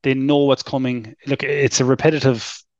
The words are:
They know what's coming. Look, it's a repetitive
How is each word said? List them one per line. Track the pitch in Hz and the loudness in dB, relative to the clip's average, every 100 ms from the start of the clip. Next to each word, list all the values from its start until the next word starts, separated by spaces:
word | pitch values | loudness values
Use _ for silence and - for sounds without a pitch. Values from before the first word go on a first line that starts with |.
They | 113 | 0
know | 135 135 147 | 0 2 2
what's | 143 131 | 4 2
coming. | - 139 131 123 110 - - | 0 -4 -2 -4 -8 -16 -6
Look, | 143 | -4
it's | 135 143 139 - | -2 0 0 2
a | 127 | 2
repetitive | 131 156 156 131 117 - - _ _ | 2 2 2 0 0 -4 -16 _ _